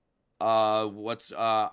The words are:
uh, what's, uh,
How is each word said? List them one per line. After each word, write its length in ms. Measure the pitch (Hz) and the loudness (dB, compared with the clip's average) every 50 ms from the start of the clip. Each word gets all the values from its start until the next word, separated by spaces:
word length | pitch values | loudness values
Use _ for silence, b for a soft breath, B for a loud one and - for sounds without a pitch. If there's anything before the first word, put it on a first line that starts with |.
| _ _ _ _ _ _ _ - | _ _ _ _ _ _ _ -2
uh, 460 | 101 113 113 110 110 107 107 110 110 | 0 2 4 4 4 4 2 0 -2
what's, 460 | 104 101 104 104 113 117 - - - | -4 -6 -8 -8 -8 -8 -8 -10 -10
uh, 360 | - 87 113 113 110 110 107 - | -6 -2 0 0 2 2 0 -2